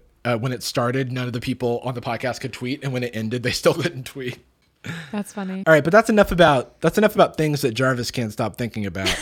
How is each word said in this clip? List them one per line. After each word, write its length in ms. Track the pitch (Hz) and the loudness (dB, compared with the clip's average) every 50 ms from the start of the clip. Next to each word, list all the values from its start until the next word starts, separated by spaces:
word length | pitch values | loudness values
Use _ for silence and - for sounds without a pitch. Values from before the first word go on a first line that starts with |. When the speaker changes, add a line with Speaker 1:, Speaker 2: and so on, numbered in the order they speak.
| _ _ _ _ - | _ _ _ _ 0
Speaker 1:
uh, 140 | 120 120 113 | 0 0 2
when 140 | 113 135 | 2 0
it 120 | 127 107 - | -2 -2 -4
started, 480 | - - 139 120 120 123 135 135 123 | -2 0 2 2 2 2 0 0 0
none 160 | 127 127 127 123 | -2 -2 -2 -2
of 60 | 117 | -4
the 60 | 123 | -4
people 380 | - 131 123 - 123 117 120 120 - | -2 -2 -2 0 2 2 2 0 0
on 100 | 127 123 | -2 -4
the 60 | 120 | -4
podcast 380 | - 131 117 110 - 127 123 - | -2 -4 -2 -2 0 -2 -2 -2
could 120 | - 127 - | -6 -8 -6
tweet, 300 | - 127 123 139 143 - | -4 -4 -4 -4 -2 -2
and 100 | 139 127 | -2 -2
when 100 | 127 123 | 0 -2
it 120 | 120 - | -2 -2
ended, 280 | 110 110 110 120 123 117 | -2 -2 -2 -2 0 0
they 80 | 123 | 0
still 220 | - - - 175 143 | 0 4 4 4 4
<laughs> 80 | 120 | 4
couldn't 240 | 131 175 - 131 127 | 2 -2 -2 -4 -10
tweet. 320 | - - 139 127 123 - - - _ _ _ _ _ _ _ - - 165 165 160 - | -10 -10 -8 -6 -6 -8 -8 -12 _ _ _ _ _ _ _ -12 -10 -10 -10 -10 -6
Speaker 2:
That's 220 | - 208 202 - - | -6 -6 -6 -6 -6
funny. 300 | 208 196 190 190 190 190 | -8 -6 -6 -4 -4 -4
Speaker 1:
All 80 | 170 160 | -4 -2
right, 100 | 151 135 | -2 -4
but 80 | 165 | -4
that's 180 | 175 220 226 - | -4 -4 -2 2
enough 220 | 220 208 202 - | 4 4 4 4
about, 480 | 190 170 170 156 143 127 - - - - | 4 6 6 6 6 4 0 -4 -6 -2
that's 160 | - 165 - 214 | -2 0 2 4
enough 180 | 214 208 - | 2 4 6
about 220 | 202 170 - - - | 6 4 4 4 0
things 240 | 156 151 147 139 | 0 0 2 2
that 120 | - 123 110 | 0 0 0
Jarvis 380 | 117 131 131 131 120 117 - | 2 2 2 2 0 -2 -4
can't 200 | - 131 117 107 | -2 -2 -2 -2
stop 240 | 104 - 120 107 90 | -2 -2 -4 -4 -2
thinking 300 | - 120 110 - 110 104 | -4 -4 -4 -2 -4 -4
about. 280 | 98 85 95 95 - - - | -4 -2 -2 -2 -2 -2 -2